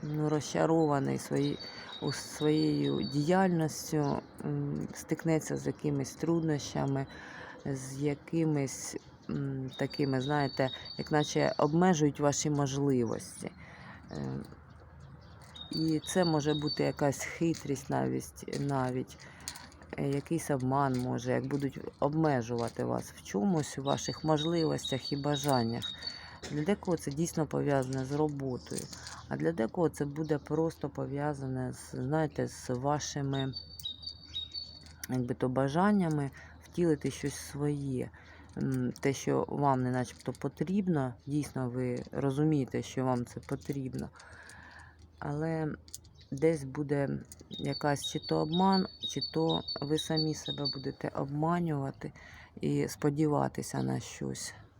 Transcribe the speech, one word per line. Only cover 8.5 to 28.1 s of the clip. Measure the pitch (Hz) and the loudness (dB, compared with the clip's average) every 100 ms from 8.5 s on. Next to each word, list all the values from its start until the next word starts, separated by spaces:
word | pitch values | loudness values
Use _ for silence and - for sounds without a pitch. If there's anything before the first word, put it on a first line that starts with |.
| 147 135 - - - - - - | 2 0 -4 -8 -10 -12 -20 -6
м, | 151 139 135 131 - | -4 -2 -4 -6 -2
такими, | 139 - 139 131 | -2 0 2 2
знаєте, | 131 147 139 - 131 - - - | 2 2 2 2 0 0 -12 -8
як | - | 0
наче | 151 151 156 143 - | 2 2 2 2 4
обмежують | 147 160 180 170 147 139 | 4 6 6 6 4 4
ваші | 147 143 156 | 2 2 2
можливості. | 143 139 139 143 131 113 104 95 - - - - - - - - | 2 2 2 4 4 2 0 -6 -10 -12 -12 -18 -18 -16 -16 -12
Е, | - 67 67 - - - - - - - - - - - - - | -6 -4 -4 -8 -16 -20 -20 -20 -20 -18 -18 -18 -18 -18 -18 -8
і | - 160 156 - | -2 0 0 0
це | 190 175 | 4 4
може | 156 147 | 4 4
бути | 147 147 - | 2 0 2
якась | 143 139 147 135 | 0 4 2 2
хитрість | - - 170 156 143 135 - | -4 0 0 0 -2 -4 0
навіть, | 135 131 131 127 - - - | 0 0 -2 -4 -12 -8 -2
навіть, | 143 139 127 127 127 - - - - - - - - - | 0 2 0 -2 -4 -10 -18 -12 -10 -10 -16 -18 -12 -4
е, | 143 | 0
якийсь | 139 - 165 - | 0 0 -2 2
обман | 139 127 135 139 127 | 2 4 4 4 2
може, | 127 123 123 | 0 -2 2
як | 123 131 | 0 2
будуть | 143 139 - - - | 0 -2 -4 -12 0
обмежувати | 143 151 160 135 113 120 117 - | 0 4 4 4 2 -2 -2 -2
вас | 123 123 123 - | 0 0 -4 -12
в | |
чомусь, | - 190 202 170 143 - | -4 0 2 2 0 -4
у | |
ваших | 135 139 - 123 | 2 2 2 -4
можливостях | 156 156 156 170 156 139 - 131 - | 2 2 4 2 2 2 0 -4 -2
і | 143 | -2
бажаннях. | 143 143 143 131 113 117 120 - - - - - - | 0 0 4 4 4 -2 -6 -8 -12 -12 -16 -14 -6
Для | 147 | -2
декого | 151 208 - 165 | 0 0 0 -2
це | - | -2
дійсно | 139 165 - 151 | -2 -2 0 0
пов'язане | 143 139 139 131 131 | 0 4 4 2 -2
з | 131 | -2